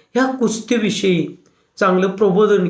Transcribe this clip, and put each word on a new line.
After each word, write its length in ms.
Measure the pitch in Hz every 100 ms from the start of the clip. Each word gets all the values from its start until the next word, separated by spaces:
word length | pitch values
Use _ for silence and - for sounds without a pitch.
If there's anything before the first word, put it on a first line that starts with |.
| _
ह्या 120 | 240 262
कुस्तीविषयी 1120 | 262 226 - - 240 208 - 196 175 - - _ _ _ -
चांगलं 300 | 196 185 190
प्रबोधन 600 | 190 208 185 208 202 175